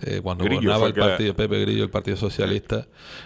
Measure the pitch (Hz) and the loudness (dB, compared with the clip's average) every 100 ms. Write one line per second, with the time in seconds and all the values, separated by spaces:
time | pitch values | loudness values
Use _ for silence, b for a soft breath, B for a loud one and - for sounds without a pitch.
0 | - 101 92 90 90 92 98 107 113 101 | -6 -4 -4 -2 0 2 2 4 2 4
1 | 101 90 104 98 107 101 101 107 104 98 | 2 4 0 0 0 0 0 0 0 -2
2 | 95 98 104 - 95 101 - 110 - B | -4 -2 -2 0 0 0 -2 -6 -6 B
3 | B B | B B